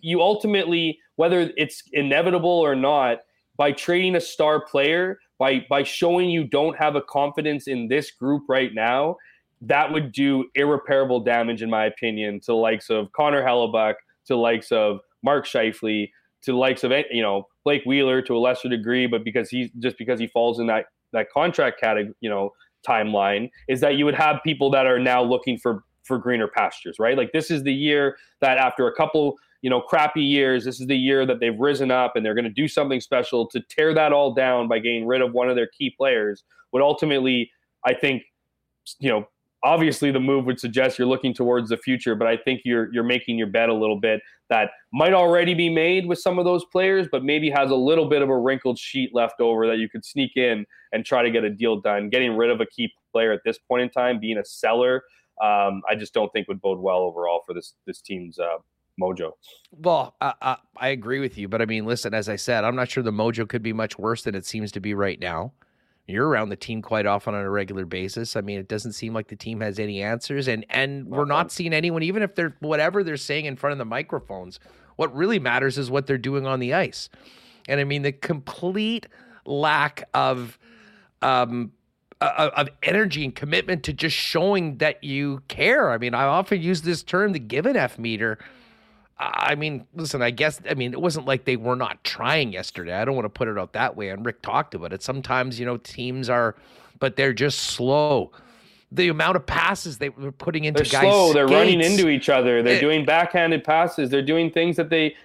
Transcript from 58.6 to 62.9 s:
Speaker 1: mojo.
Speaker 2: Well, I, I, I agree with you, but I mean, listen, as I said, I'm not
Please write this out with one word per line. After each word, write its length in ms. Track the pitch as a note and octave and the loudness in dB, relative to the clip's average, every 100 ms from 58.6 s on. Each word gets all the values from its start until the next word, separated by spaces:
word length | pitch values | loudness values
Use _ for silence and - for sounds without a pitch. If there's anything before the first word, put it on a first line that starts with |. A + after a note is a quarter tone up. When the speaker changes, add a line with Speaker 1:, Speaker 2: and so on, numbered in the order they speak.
| - _ _ - | -10 _ _ -6
Speaker 1:
mojo. 300 | F#2+ F2+ D#2+ - - - _ | -4 -4 -8 -12 -20 -20 _
Speaker 2:
Well, 460 | D#3 E3 D#3+ B2+ - | -6 -2 0 -2 -6
I, 140 | C#3 - | -6 -4
I, 140 | C3+ B2+ _ - | -4 -6 _ -6
I 120 | C3 | -4
agree 320 | C3+ A2 C3+ | -4 -6 -6
with 180 | C3+ - | -6 -8
you, 80 | G2 | -6
but 160 | A2 | -4
I 40 | A2+ | -2
mean, 200 | A2 G#2+ | -4 -4
listen, 280 | A#2 - | -4 -4
as 140 | A2 G2+ | -6 -4
I 60 | |
said, 300 | G#2 - A#2 | -6 -2 0
I'm 100 | G#2+ | 0
not 160 | B2+ B2 | -2 -4